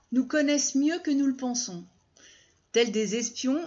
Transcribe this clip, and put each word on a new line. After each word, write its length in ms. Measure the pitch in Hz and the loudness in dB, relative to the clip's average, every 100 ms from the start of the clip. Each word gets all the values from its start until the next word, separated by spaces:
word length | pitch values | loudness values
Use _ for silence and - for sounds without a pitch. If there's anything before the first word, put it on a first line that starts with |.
| _ | _
nous 140 | 240 254 | -2 0
connaissent 480 | 302 285 294 - | 2 2 2 0
mieux 240 | 269 294 349 | 0 2 0
que 100 | 330 | 0
nous 160 | 277 277 | 2 2
le 100 | 262 | 0
pensons. 480 | 254 240 - 175 175 _ _ _ - - _ _ _ | -4 -4 -6 -10 -12 _ _ _ -20 -20 _ _ _
Tels 200 | 220 240 | 0 2
des 240 | 214 214 226 | 2 0 -2
espions, 440 | 240 - 254 294 | -4 -2 -2 -2